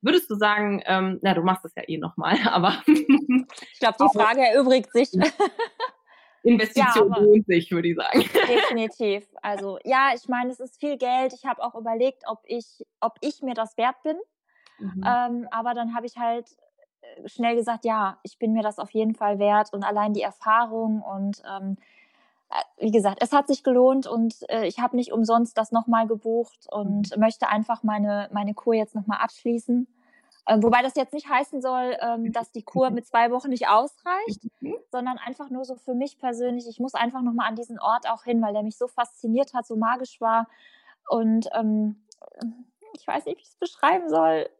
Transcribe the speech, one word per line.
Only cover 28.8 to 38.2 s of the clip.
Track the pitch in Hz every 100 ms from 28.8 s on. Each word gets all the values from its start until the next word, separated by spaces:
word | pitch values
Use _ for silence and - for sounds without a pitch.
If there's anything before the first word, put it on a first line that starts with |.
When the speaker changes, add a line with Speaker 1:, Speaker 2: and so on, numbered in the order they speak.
| 214
Speaker 2:
nochmal | 220 202 208
abschließen. | 233 - - 233 - 240 254 _ _ _ _ _ -
Ähm, | 220
wobei | 226 247
das | 262
jetzt | 277 262
nicht | 294 294
heißen | 262 277 285
soll, | 254 254 254 247
ähm, | 233 233 226
dass | 226 226
die | 240
Kur | - - 262
Speaker 1:
Mhm. | 233
Speaker 2:
mit | -
zwei | 233 233
Wochen | 247 277
nicht | 247 240
ausreicht, | 214 277 _ - 370 453 - 226 _
Speaker 1:
Mhm. | 269 440 _
Speaker 2:
sondern | - 247 254
einfach | - 269 294
nur | 254
so | 262 254
für | -
mich | 247 277 _
persönlich. | 262 233 247 240 233
Ich | 220
muss | 247
einfach | - 233 262
nochmal | 247 233 220
an | 220
diesen | 233 233
Ort | - 226 -
auch | 226